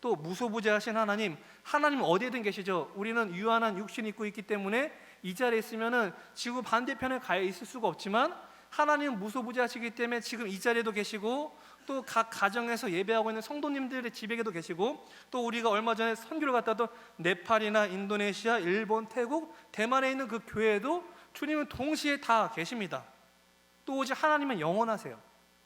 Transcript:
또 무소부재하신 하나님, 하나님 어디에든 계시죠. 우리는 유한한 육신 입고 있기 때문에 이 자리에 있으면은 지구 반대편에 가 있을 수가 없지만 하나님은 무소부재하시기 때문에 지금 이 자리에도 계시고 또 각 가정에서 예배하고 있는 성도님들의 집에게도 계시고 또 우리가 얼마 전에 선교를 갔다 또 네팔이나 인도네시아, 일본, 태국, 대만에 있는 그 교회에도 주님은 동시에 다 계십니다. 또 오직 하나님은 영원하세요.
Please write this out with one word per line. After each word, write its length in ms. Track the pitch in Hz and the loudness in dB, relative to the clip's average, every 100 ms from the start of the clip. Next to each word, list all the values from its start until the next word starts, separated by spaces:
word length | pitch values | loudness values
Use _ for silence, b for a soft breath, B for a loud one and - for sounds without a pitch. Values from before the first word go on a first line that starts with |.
또 140 | 247 | 0
무소부재하신 800 | 185 156 185 247 214 214 208 208 220 | 0 0 -4 -2 0 2 2 2 0
하나님, 400 | 214 208 214 151 B B | 2 2 0 -4 B B
하나님 380 | - 294 294 285 | -2 2 4 4
어디에든 400 | 165 180 247 247 | 4 4 2 -2
계시죠. 500 | 208 196 190 185 147 | -2 -4 0 0 0
우리는 400 | - 214 226 220 | -4 -2 0 0
유한한 420 | 175 220 226 226 190 | 0 2 4 4 0
육신 280 | 208 - 214 | -6 -4 -6
입고 180 | 208 208 | -4 -6
있기 160 | 202 | -6
때문에 540 | 202 208 196 220 302 B B B | -4 -2 0 0 0 B B B
이 120 | 180 | -10
자리에 240 | 185 247 226 | 0 2 2
있으면은 540 | 220 220 226 247 208 - B | 0 -4 0 2 0 -2 B
지구 280 | - 240 240 | -10 -6 -4
반대편에 560 | 214 226 247 262 254 262 | 0 0 0 -2 -2 -4
가 160 | - | 0
있을 320 | 180 190 190 - | 0 2 -4 -10
수가 220 | 254 214 | -2 -2
없지만 440 | 156 196 208 294 359 B B B | -2 0 2 2 0 B B B
하나님은 480 | - 294 294 285 226 | 0 2 4 2 -2
무소부재하시기 720 | 208 233 233 247 240 240 233 | -4 -4 -4 0 0 0 -8
때문에 300 | 226 240 240 | -2 -2 -2
지금 260 | 226 233 226 | -4 -6 -6
이 140 | 190 | -2
자리에도 320 | 240 233 226 | 2 2 2
계시고 680 | 208 202 220 208 254 294 - B B - | 0 -2 -2 -2 -2 -4 -10 B B -8
또 160 | 269 | -6
각 260 | 240 233 226 | 0 0 2
가정에서 640 | - 202 220 233 226 233 | 2 2 2 -2 -2 0
예배하고 380 | 175 196 226 220 | -2 2 2 2
있는 100 | 220 | -2
성도님들의 680 | 214 294 294 277 262 262 240 | -6 -4 -2 -2 -2 -4 -6
집에게도 380 | 220 214 233 220 | -8 -6 -2 -2
계시고 560 | 170 160 165 214 302 B B B | -4 -6 -2 -2 -2 B B B
또 160 | 262 233 | -4 -2
우리가 240 | 226 233 | 0 2
얼마 240 | 208 226 | 2 2
전에 200 | 220 226 | 2 0
선교를 380 | 220 - 320 294 | 0 -4 -2 2
갔다 220 | 247 226 | 2 2
또 120 | 220 233 B B - | 0 0 B B -2
네팔이나 680 | 165 185 - 220 214 214 208 | 0 0 2 2 4 4 2
인도네시아, 720 | 185 196 208 202 190 226 233 | 0 -2 0 0 0 2 2
일본, 480 | 175 196 214 220 220 | 2 0 2 -2 -2
태국, 480 | 254 233 302 320 B B | -4 -2 -2 -4 B B
대만에 380 | - 220 262 269 | -2 2 4 2
있는 180 | 269 262 | 0 -2
그 100 | 226 - | -6 -6
교회에도 560 | 220 220 208 226 349 349 B B | 2 4 4 2 -2 -4 B B
주님은 380 | - 285 302 294 | -8 -2 -2 -2
동시에 500 | - 269 311 294 277 | -4 -2 0 0 -2
다 320 | - 226 185 | 2 4 4
계십니다. 500 | - 170 247 190 139 - - _ _ _ _ _ _ - | -2 -4 -4 -4 -6 -10 -20 _ _ _ _ _ _ -6
또 100 | 269 | -2
오직 260 | 262 262 | -2 2
하나님은 380 | 311 302 285 220 | 4 4 2 0
영원하세요. 580 | 151 190 226 214 143 113 - _ _ _ | 2 2 2 0 -4 -14 -18 _ _ _